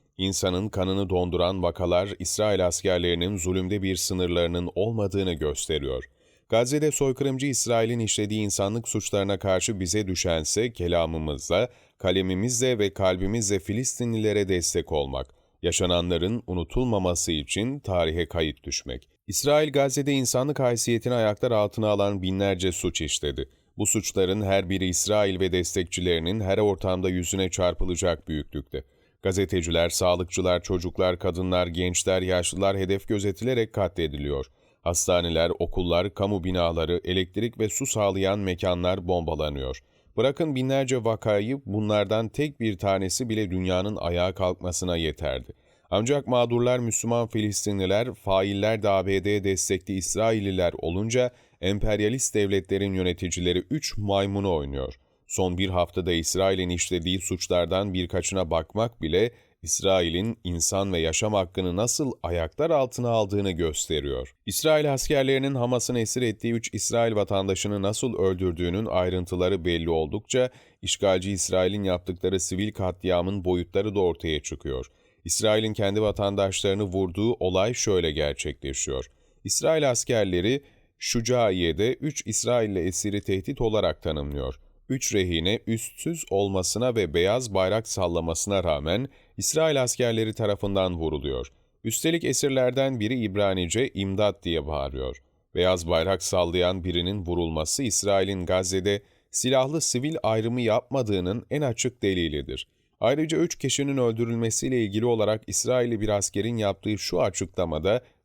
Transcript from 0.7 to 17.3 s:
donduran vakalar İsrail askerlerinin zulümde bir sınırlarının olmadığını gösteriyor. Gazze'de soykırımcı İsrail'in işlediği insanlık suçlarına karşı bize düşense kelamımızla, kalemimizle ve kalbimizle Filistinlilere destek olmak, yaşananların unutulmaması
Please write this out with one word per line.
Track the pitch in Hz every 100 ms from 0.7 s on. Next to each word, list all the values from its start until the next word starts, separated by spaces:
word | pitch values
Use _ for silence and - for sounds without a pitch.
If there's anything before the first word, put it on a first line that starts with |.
| 101 92 95 98
donduran | 92 90 87 87 98
vakalar | 87 85 87 90 101 101
İsrail | 90 - 107 98 90
askerlerinin | 85 95 90 87 85 87 101
zulümde | 87 92 92 104
bir | 95 92
sınırlarının | - 92 90 87 85 87 87 -
olmadığını | 104 113 101 98 95
gösteriyor. | 82 76 73 - 78 69 64 - _ _ _ _
Gazze'de | 113 123 147 151
soykırımcı | - 139 127 139 131 139
İsrail'in | 123 - 117 113 120
işlediği | 110 - 104 107
insanlık | 104 - 98 113 113
suçlarına | 113 - 104 98 98
karşı | 101 92 - 104
bize | 92 104 98
düşense | 90 90 82 78 - 120
kelamımızla, | 113 87 85 82 80 78 71 - 87 123 - _ _
kalemimizle | 95 92 92 92 113 123 127 120
ve | 101
kalbimizle | - 95 92 98 113 98 101
Filistinlilere | - 104 131 - 120 113 107 104 95
destek | 92 82 90 80
olmak, | 78 69 65 65 _ _ _
yaşananların | 87 87 90 87 87 85 90 117 -
unutulmaması | 90 82 - 127 107 90 85 -